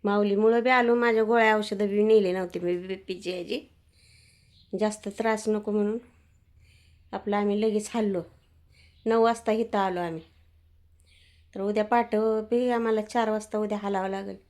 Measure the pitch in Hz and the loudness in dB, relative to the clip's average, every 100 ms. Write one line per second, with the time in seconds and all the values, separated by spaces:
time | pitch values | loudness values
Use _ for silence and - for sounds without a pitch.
0 | 202 202 208 196 220 233 240 254 240 240 | 0 2 2 4 4 4 4 4 4 4
1 | 240 220 214 233 220 214 208 196 208 202 | 4 2 4 4 4 2 0 -2 -2 2
2 | 214 220 190 185 180 208 175 180 185 190 | 6 6 4 -2 -4 -4 -4 -4 -6 -10
3 | - 180 175 180 175 311 - _ _ _ | -10 -10 -8 -8 -6 -8 -10 _ _ _
4 | _ _ _ _ _ _ _ 190 214 214 | _ _ _ _ _ _ _ -4 -4 -4
5 | 208 202 226 220 220 214 208 208 208 226 | -12 -4 -2 -2 -2 -2 -2 -2 -2 -4
6 | - _ _ _ _ _ _ _ _ _ | -10 _ _ _ _ _ _ _ _ _
7 | _ 190 208 202 202 208 220 214 214 240 | _ -10 -2 0 0 0 0 0 -4 -2
8 | 214 190 175 _ _ _ _ _ _ _ | -2 -2 -6 _ _ _ _ _ _ _
9 | 226 226 226 226 - 220 226 208 190 180 | 0 4 4 2 -2 -2 0 0 0 -2
10 | 175 160 156 _ _ _ _ _ _ _ | -6 -8 -12 _ _ _ _ _ _ _
11 | _ _ - _ _ - 196 214 208 240 | _ _ -20 _ _ -6 -4 -2 0 0
12 | 233 214 220 220 214 240 247 240 226 214 | 2 0 0 0 0 -2 0 0 0 -2
13 | 214 240 220 214 214 214 214 208 202 196 | -2 -2 0 -2 -4 -6 -4 -4 -4 -4
14 | 190 190 196 190 _ | -4 -6 -8 -14 _